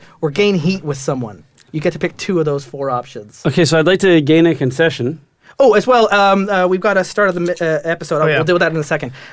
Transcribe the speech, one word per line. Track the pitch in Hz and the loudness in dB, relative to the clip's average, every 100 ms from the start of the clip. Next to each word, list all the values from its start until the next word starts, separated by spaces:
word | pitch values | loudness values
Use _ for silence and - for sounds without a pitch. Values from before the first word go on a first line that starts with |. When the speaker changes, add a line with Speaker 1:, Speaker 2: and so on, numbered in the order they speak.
| - _ | -20 _
Speaker 1:
or | 156 | -4
gain | 143 208 185 | 0 0 0
heat | 160 190 | -2 -4
with | 151 135 | -6 -6
someone. | - 135 110 92 _ _ _ | -6 -6 -8 -14 _ _ _
You | 156 | -6
get | 175 | -4
to | 160 | -4
pick | - - | -8 -6
two | - 175 | -4 -2
of | 151 | -2
those | 143 139 | -4 -8
four | 139 135 | -10 -6
options. | 123 120 113 104 - 160 | -6 -8 -18 -20 -6 -2
Speaker 2:
Okay, | 180 160 | 2 2
so | 160 | 4
I'd | 156 | 2
like | 185 | 2
to | 190 165 | 4 4
gain | 143 160 165 | 4 4 4
a | - | 2
concession. | 131 131 165 - 123 165 _ _ _ - | -2 0 0 0 -6 -6 _ _ _ 2
Speaker 1:
Oh, | 262 | 4
as | 208 247 | 4 2
well, | 240 214 | 2 4
um, | 202 202 196 196 | 4 2 2 0
uh, | 190 180 | 0 0
we've | 185 | 0
got | - 190 | 0 0
a | |
start | 180 208 196 | -2 0 0
of | 175 | 0
the | |
mi-, | 175 175 | -4 -2
uh, | 165 156 | -2 -2
episode. | 165 160 - 151 | -2 -6 -4 -2
Speaker 3:
Oh, | 156 | 0
yeah. | 139 | 0
Speaker 1:
We'll | 156 | 0
deal | 175 | 0
with | |
that | 165 | 0
in | 160 | -2
a | |
second. | 147 156 135 - - | -4 -6 -6 -14 -20